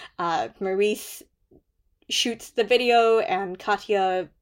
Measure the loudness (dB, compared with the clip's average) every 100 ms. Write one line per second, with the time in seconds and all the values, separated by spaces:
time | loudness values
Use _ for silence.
0 | -16 -6 -2 -2 -4 -6 -4 0 0 -2
1 | -8 -18 -20 _ _ -20 _ _ _ _
2 | -6 -2 -2 -4 -6 -2 2 2 4 4
3 | 6 4 2 -2 -4 -6 -4 -4 0 0
4 | 2 -2 -4 _